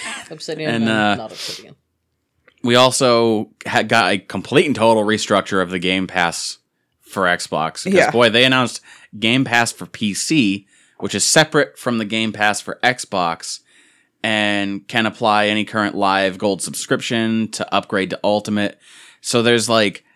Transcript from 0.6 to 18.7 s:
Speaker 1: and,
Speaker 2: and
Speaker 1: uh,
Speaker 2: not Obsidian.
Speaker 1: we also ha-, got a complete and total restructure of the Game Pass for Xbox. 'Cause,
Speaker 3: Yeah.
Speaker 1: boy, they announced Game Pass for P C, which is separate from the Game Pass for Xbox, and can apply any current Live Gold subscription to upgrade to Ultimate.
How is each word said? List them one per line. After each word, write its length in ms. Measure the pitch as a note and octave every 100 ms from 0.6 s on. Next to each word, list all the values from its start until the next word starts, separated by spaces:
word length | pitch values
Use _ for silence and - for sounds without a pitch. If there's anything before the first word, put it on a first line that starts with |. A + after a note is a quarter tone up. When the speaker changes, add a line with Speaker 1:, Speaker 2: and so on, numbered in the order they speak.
| -
Speaker 1:
and, 140 | A#2
Speaker 2:
and 60 | A2+
Speaker 1:
uh, 220 | A2 G#2+
Speaker 2:
not 180 | G2 A2
Obsidian. 440 | - - - - - _ _ _ _ _ _ _ _
Speaker 1:
we 120 | A#2+
also 760 | B2 B2+ - B2+ A#2 A#2 G#2+ - - -
ha-, 160 | B2
got 300 | A2 A#2 F#2
a 60 | G2+
complete 480 | - G2 - C#3 D#3
and 80 | G#2
total 260 | A2+ A2
restructure 600 | G#2 G#2+ - G2+ - G2
of 80 | F2+
the 80 | F#2
Game 280 | F2+ F#2+ F#2
Pass 520 | F#2 E2+ - - - _ _ _ _
for 220 | - G2+
Xbox. 600 | F2+ F2 - D#2 D#2 -
'Cause, 20 | F#3
Speaker 3:
Yeah. 160 | F#3+ B2
Speaker 1:
boy, 180 | A2+ A#2
they 140 | A2+
announced 360 | C3 C3 A#2+ - - - - G#2+
Game 260 | A2+ B2+
Pass 280 | C3 A#2 A#2
for 140 | - F2+
P 260 | - G#2+
C, 520 | F2+ - D#3+ G#2 G2+ - _ _ -
which 160 | G2+
is 100 | G2+
separate 540 | - D#3+ D3 D3+ C#3 -
from 200 | B2 A#2
the 60 |
Game 280 | G#2 A2+ A2
Pass 280 | G#2 G#2 G2+
for 180 | - -
Xbox, 800 | A#2+ B2+ - F#2+ E2+ D#2+ - - _ _ _ _ _ _
and 640 | A2 A2 G#2 G#2 G2+ G2+ -
can 180 | A#2+ A2
apply 400 | - A2+ G#2+ G#2
any 180 | G#2+
current 300 | G#2 A2 G2+
Live 440 | G2 G2 G2 F#2+ F#2
Gold 240 | G#2+ F#2
subscription 840 | - C#2 - B2+ - A#2 A2+ A2+ G#2+
to 220 | - -
upgrade 360 | G2+ - G2+ F2+
to 100 | -
Ultimate. 540 | G#2 G#2 G#2+ G#2 G#2